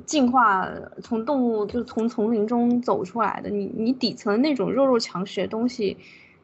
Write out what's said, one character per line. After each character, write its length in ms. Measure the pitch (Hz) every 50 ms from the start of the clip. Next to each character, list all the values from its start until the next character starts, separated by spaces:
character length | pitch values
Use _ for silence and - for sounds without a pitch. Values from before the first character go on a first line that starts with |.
| -
进 260 | - 302 302 254 240
化， 380 | 247 262 240 214 196 185 - 156 160 - - - - -
从 220 | 185 - 233 220 220
动 160 | 262 294 262
物， 220 | 247 240 226 214 208
就 180 | 202 - 240 226
从 240 | - - 226 220 233
丛 240 | - - 208 220
林 140 | 240 214 208
中 360 | 226 247 240 240 240 240 247
走 220 | 240 - 196 - 190
出 180 | 180 - 233
来 180 | 214 190 - -
的， 80 | - -
你， 180 | 208 202 196
你 260 | - - - 226 233
底 200 | 262 - 247 202
层 300 | 175 - - 208 202 226
那 100 | 269 320 285
种 160 | 240 190 170
弱 120 | 190 247 277
肉 140 | 269 254 233
强 260 | 226 - - 175 190
食 160 | 185 - 202
的 60 | 180
东 220 | 190 214 220 233 247
西， 280 | 247 - 214 190 - - - - - - - - _ _